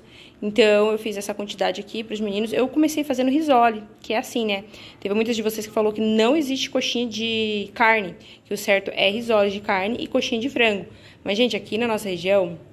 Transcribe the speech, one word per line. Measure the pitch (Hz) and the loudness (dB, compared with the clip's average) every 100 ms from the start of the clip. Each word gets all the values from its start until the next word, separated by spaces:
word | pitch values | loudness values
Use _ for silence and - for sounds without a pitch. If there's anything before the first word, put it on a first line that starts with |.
| - - - - | -18 -20 -20 -8
Então, | 208 208 214 208 214 | -4 4 6 6 4
eu | 214 | 0
fiz | 214 202 | -4 -6
essa | 202 | -8
quantidade | 208 208 - 190 190 | -8 -8 -4 -4 -4
aqui | 202 220 | -8 -10
pros | 220 214 | -8 -6
meninos. | 214 202 220 | -4 -2 -2
Eu | - 254 | 0 0
comecei | 294 302 311 | 2 2 0
fazendo | 294 247 262 | -2 0 2
risole, | 285 302 247 233 214 - - | 2 4 4 4 2 -12 -18
que | - | -4
é | 226 | -4
assim, | 233 247 214 | -2 -4 -2
né? | 196 208 - - - | -4 -6 -20 -20 -12
Teve | 196 | -4
muitas | 208 226 226 | -2 0 0
de | |
vocês | 214 220 208 | -2 -4 -4
que | |
falou | 220 214 | 0 0
que | 214 | 0
não | 220 220 226 | 0 4 4
existe | 320 262 269 - | 2 0 -4 -2
coxinha | 262 254 240 247 | -2 -2 -2 -4
de | 214 226 220 220 208 196 | -4 -2 0 0 -2 -6
carne, | - 226 220 180 165 - - | 0 4 4 0 -10 -20 -20
que | - | -8
o | 202 | -6
certo | 214 196 - | 2 2 2
é | - 196 | 0 0
risole | 214 233 214 202 | 0 2 2 2
de | 202 | 0
carne | 208 196 196 - | -2 -2 -2 -4
e | - | -2
coxinha | 254 - 226 | -2 -2 -4
de | 269 | -4
frango. | 254 233 202 175 - - - | 2 2 2 -6 -18 -20 -12
Mas, | - 202 | -4 0
gente, | 247 | 0
aqui | 208 - 208 | 0 -4 -2
na | 240 | -2
nossa | 214 208 | -2 -4
região | 175 180 196 175 160 - | -4 2 2 2 -6 -16